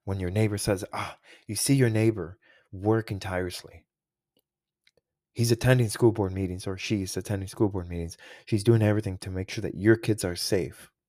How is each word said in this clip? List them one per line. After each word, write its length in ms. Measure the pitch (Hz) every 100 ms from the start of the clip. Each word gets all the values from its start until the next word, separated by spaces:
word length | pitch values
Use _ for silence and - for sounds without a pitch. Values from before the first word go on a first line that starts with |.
| 98
When 160 | 98
your 100 | 90
neighbor 260 | 98 110 101
says, 280 | - 95 95
"Ah, 240 | - - - _ - -
you 80 | 101
see 200 | - 139
your 140 | 123
neighbor 500 | 110 113 107 82 95 _ _ _
working 480 | 92 104 113 - 98
tirelessly. 640 | 95 90 90 - - 87 _ _ _ _ _ _ _ _ _ _ _ _ _ _ _
He's 180 | - 117
attending 380 | - 127 127 110
school 240 | - 120
board 180 | 101 95
meetings, 340 | 95 95 90 101
or 120 | 95
she's 400 | - 107 92 95
attending 320 | - 98 95
school 180 | - 107
board 220 | 95 87
meetings. 280 | 85 82 - - - -
She's 180 | 107
doing 180 | 101 113
everything 360 | 107 104 98 92
to 100 | 95
make 220 | 92 95
sure 100 | -
that 120 | 98 -
your 220 | 104 113
kids 260 | - 101
are 140 | 92 87
safe." 520 | - 98 78 - - _